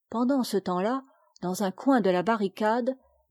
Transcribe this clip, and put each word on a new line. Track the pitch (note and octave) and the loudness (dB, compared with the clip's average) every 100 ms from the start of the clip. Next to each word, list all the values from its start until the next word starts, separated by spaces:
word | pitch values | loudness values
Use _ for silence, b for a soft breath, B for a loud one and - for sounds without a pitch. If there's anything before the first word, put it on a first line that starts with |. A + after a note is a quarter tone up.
| _ | _
Pendant | A3+ B3 C#4 | -4 0 0
ce | A3+ G3 | 0 -2
temps-là, | - F3+ G#3 C4 C4 b b b | -2 -2 0 -2 -8 b b b
dans | F3+ F#3 | -6 -2
un | - | -4
coin | - C4+ B3+ | -2 2 4
de | F#3+ | 4
la | F3+ | 2
barricade, | F3+ A3 G3 - G#3+ A#3+ B3 C4 _ _ _ | 2 0 -2 -2 0 0 -2 -6 _ _ _